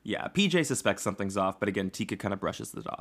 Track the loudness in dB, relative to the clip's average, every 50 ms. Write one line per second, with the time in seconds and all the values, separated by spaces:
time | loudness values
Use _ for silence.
0 | -6 -4 -4 -2 -4 0 2 4 4 6 4 4 2 2 0 2 2 2 2 2
1 | 0 -2 -2 0 -2 0 2 2 2 2 0 0 0 0 2 0 0 -2 -2 -4
2 | -4 -4 -4 -2 -2 -2 -2 -2 -2 -4 -4 -4 -8 -10 -10 -10 -8 -8 -8 -8